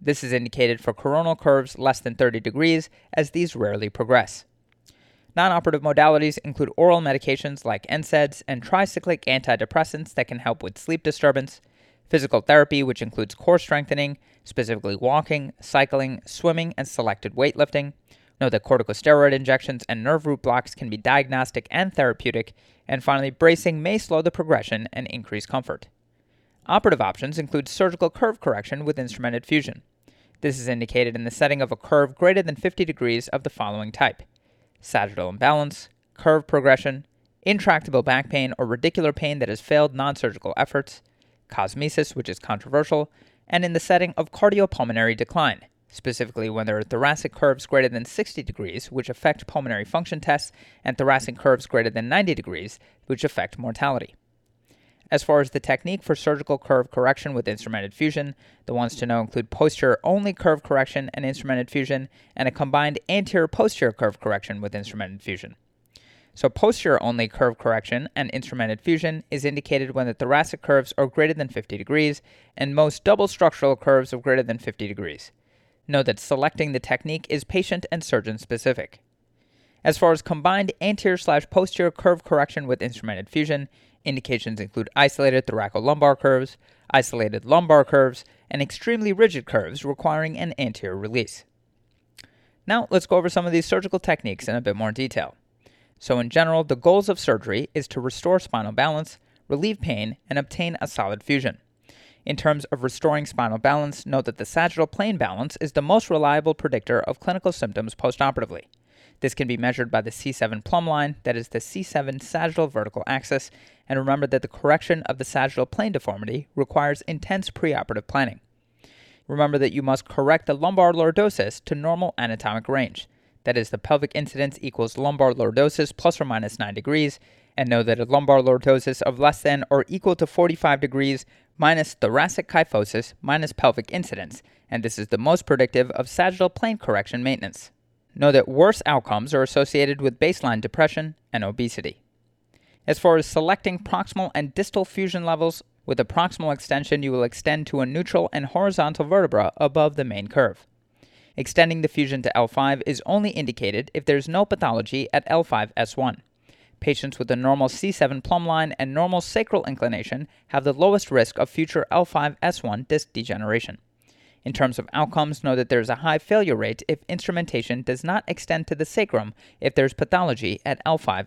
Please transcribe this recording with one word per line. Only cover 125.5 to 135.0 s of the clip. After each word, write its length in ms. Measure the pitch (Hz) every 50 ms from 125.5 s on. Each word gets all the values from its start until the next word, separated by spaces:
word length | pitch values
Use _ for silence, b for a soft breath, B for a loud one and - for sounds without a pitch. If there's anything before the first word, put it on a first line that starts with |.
| 110 131 139 147 - - 151 143 -
plus 260 | - - 170 165 -
or 40 | 156
minus 340 | 131 120 110 107 104 - -
nine 160 | 110 104 101
degrees, 440 | 107 - 156 151 156 151 143 - - b b b b b b b
and 120 | b 131 120
know 140 | 120 117 113
that 180 | 117 117 117
a 40 | 117
lumbar 360 | 120 135 143 143 139 139 135
lordosis 640 | 127 131 127 127 - 139 135 131 - 143 131 - -
of 160 | - 127 123
less 240 | 143 147 143 - -
than 220 | 147 143 139 - -
or 140 | 139 139 - -
equal 280 | 180 185 - 196 180
to 100 | - 165
forty-five 540 | 147 - - 170 175 165 - - 156 143 135
degrees 460 | 143 131 127 135 135 139 139 127 - b b b b b b b
minus 340 | - 151 165 160 151 - -
thoracic 560 | - - 107 113 139 160 180 - - - -
kyphosis 640 | - 165 160 - - 107 104 - - 113 117 - - _
minus 320 | - 139 143 156 156 147 -
pelvic 400 | - - 131 - - 110 - -
incidence, 500 | 180 175 - - 98 90 - - - - b b b b b
and 120 | b 117 110
this 160 | 113 -
is 100 | -